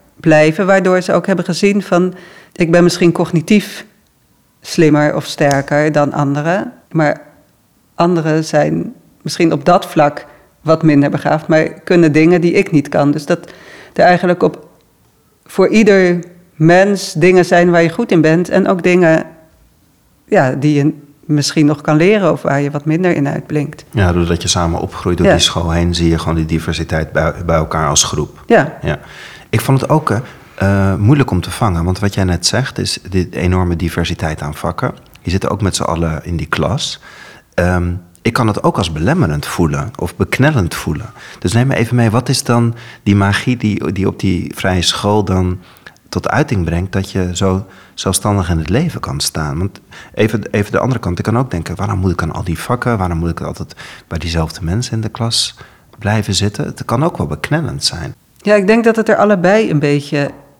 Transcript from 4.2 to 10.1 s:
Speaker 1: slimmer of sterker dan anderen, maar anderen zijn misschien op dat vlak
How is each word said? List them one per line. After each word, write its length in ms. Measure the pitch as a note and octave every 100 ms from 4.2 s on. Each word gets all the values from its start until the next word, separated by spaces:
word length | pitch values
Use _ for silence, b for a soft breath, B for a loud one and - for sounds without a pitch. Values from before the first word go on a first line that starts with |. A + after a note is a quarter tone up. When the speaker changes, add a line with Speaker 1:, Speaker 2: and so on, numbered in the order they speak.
| _ _ _ _
Speaker 1:
slimmer 540 | - - D#3 D3 D3 -
of 100 | -
sterker 680 | - D3 C#3 C3+ D3 D#3
dan 220 | D3+ C#3+
anderen, 600 | - C#3+ C#3+ D#3 F#3+ A#3+ - _
maar 300 | D#3+ D3+ - - _ _ _ _ _ _ -
anderen 480 | F3 F3 D#3 D#3
zijn 500 | D#3 D3+ D3+ D#3+ - - _ _
misschien 320 | D#3 - E3
op 120 | D#3 C#3
dat 200 | F#3 -
vlak 400 | E3 D3